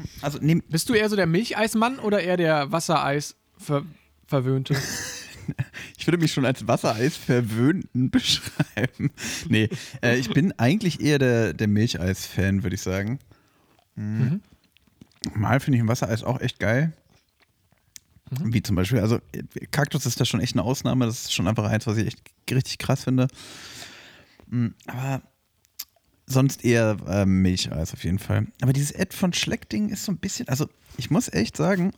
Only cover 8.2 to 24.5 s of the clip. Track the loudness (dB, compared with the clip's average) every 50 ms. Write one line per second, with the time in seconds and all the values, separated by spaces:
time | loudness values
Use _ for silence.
8.2 | 2 0 0 -2 -4 -4 -2 -2 -2 -2 -2 -4 -4 -4 -2 -2 -4 -4 -4 -6
9.2 | -10 -8 -8 -6 -2 2 2 2 2 2 -2 -6 -10 -12 -8 -2 0 2 2 2
10.2 | 0 0 2 2 2 2 2 2 2 4 4 2 2 0 -2 0 2 2 4 4
11.2 | 4 4 4 4 4 2 0 0 2 4 4 4 4 2 0 0 0 0 0 -2
12.2 | -4 -6 -2 0 2 2 2 2 0 -2 -4 -4 -4 -2 -2 -2 -2 -4 -4 -6
13.2 | -10 -14 -20 _ _ _ _ _ _ _ _ _ _ _ _ -10 -6 -4 -2 0
14.2 | 0 0 -2 -4 -8 _ _ _ _ _ _ _ _ _ _ -20 -20 _ _ _
15.2 | -8 -6 -4 -2 0 0 0 0 2 2 2 2 2 2 0 0 0 -2 -2 -2
16.2 | -2 -2 -2 -2 -4 -6 -4 -2 -2 0 2 2 0 0 -2 _ _ _ _ _
17.2 | _ _ _ _ _ _ _ _ _ _ _ _ _ _ -20 -20 _ _ _ _
18.2 | _ -10 -8 -6 -2 -2 0 0 0 0 0 0 2 2 2 2 2 2 0 0
19.2 | -2 -6 -12 -12 -12 -12 -12 -14 -12 -6 -2 -2 -2 0 -2 -2 -2 -2 0 0
20.2 | 0 0 0 0 0 0 0 0 0 0 -2 -2 0 0 2 2 2 0 -2 -4
21.2 | -6 -4 -4 -2 0 0 0 0 0 0 0 0 0 0 0 0 0 -2 -4 -8
22.2 | -14 -20 _ _ _ -2 0 0 0 -2 -4 -4 -2 -2 -2 0 0 0 2 2
23.2 | 2 0 -2 -8 -20 -18 -18 -18 -18 -18 -18 -18 -18 -18 -20 -20 -20 -20 -20 -20
24.2 | -20 _ _ -20 -12 -6